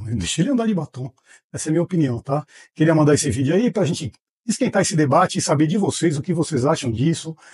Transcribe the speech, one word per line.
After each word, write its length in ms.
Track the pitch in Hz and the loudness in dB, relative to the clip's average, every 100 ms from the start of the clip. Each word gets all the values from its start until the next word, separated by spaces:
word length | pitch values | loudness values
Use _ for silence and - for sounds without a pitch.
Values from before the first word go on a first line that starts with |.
| 104 | -6
Deixa 360 | 113 85 - | -4 -4 -2
ele 100 | 226 | 0
andar 160 | 240 226 | 0 0
de 60 | |
batom. 380 | 185 143 123 127 _ _ - _ | -2 -4 -10 -12 _ _ -20 _
Essa 160 | 139 156 | -10 -2
é 20 | |
a 40 | |
minha 100 | 160 | 0
opinião, 360 | 170 175 139 117 | 0 0 0 -2
tá? 260 | - 143 - - - | -4 -6 -6 -20 -20
Queria 220 | - 156 156 | 0 2 4
mandar 180 | 151 | 4
esse 160 | 147 - | 4 2
vídeo 240 | 113 135 | -2 0
aí 160 | 180 247 | 2 2
pra 160 | 214 190 | 0 -2
gente 260 | 170 151 - _ _ - | -2 -6 -12 _ _ -8
esquentar 340 | - 226 196 | -2 0 0
esse 140 | 180 156 | 0 2
debate 420 | 147 139 - 185 | 4 4 2 0
e 40 | |
saber 260 | - 147 151 | -2 2 2
de 100 | 208 | 2
vocês 400 | 160 - 170 147 | 0 0 0 -2
o 40 | |
que 120 | 156 | -4
vocês 320 | 170 151 147 139 | -2 -2 0 0
acham 260 | 160 127 | 0 -2
disso, 440 | 104 156 160 160 160 - | 0 0 0 -6 -14 -20